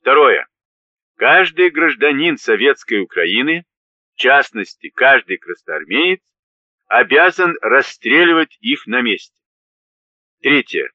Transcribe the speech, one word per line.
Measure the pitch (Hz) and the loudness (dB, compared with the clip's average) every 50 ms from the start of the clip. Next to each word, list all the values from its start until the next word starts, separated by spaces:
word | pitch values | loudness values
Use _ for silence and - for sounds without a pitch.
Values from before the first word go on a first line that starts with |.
Второе. | _ - 139 147 147 131 101 76 60 _ _ _ _ _ _ _ _ _ _ _ _ _ _ | _ 2 4 4 4 4 2 0 -2 _ _ _ _ _ _ _ _ _ _ _ _ _ _
Каждый | _ - 123 151 180 190 175 160 156 180 180 | _ 0 2 2 2 2 0 -2 0 -2 0
гражданин | 156 147 165 160 139 113 120 147 147 135 156 170 156 | 0 0 -2 -2 -2 0 -2 -2 0 0 -2 -4 -4
Советской | 123 - - 113 101 110 139 135 _ - - 117 104 | -4 -2 -2 -2 0 2 0 0 _ -4 -6 -4 -4
Украины, | 95 - - 90 85 85 95 110 127 151 165 170 175 _ _ _ _ _ _ _ _ _ _ | -4 -4 -4 -4 -4 -2 -2 -2 -2 -2 -4 -6 -8 _ _ _ _ _ _ _ _ _ _
в | |
частности, | _ - 123 135 143 135 - _ 110 98 - - _ _ - | _ 0 2 2 2 2 0 _ -10 -10 -10 -12 _ _ -18
каждый | _ - 123 135 139 123 - _ 95 90 | _ -2 2 2 2 2 0 _ -10 -10
красноармеец, | _ - 87 _ _ - 82 78 78 76 92 127 165 180 185 190 _ _ _ _ _ _ _ _ _ _ _ _ _ _ | _ -14 -14 _ _ -12 -12 -12 -10 -6 -4 -4 -2 -2 -4 -6 _ _ _ _ _ _ _ _ _ _ _ _ _ _
обязан | - 120 123 101 139 147 170 185 175 - 185 175 165 - - | 0 0 0 2 2 2 2 2 2 0 -2 -2 -2 -4 -4
расстреливать | 110 117 139 - - - _ _ 110 127 156 175 170 170 165 160 - _ _ | 0 0 0 0 0 -8 _ _ 0 0 2 2 2 2 0 0 -4 _ _
их | _ 113 135 143 - - | _ -6 -6 -6 -6 -6
на | 107 127 123 | -6 -4 -2
месте. | 117 101 87 - _ _ _ _ _ _ _ _ _ _ _ _ _ _ _ _ _ _ _ _ _ _ _ | -2 -4 -6 -8 _ _ _ _ _ _ _ _ _ _ _ _ _ _ _ _ _ _ _ _ _ _ _
Третье. | - 135 143 143 123 _ - 78 67 62 _ | -4 -2 0 0 -2 _ -6 -8 -8 -8 _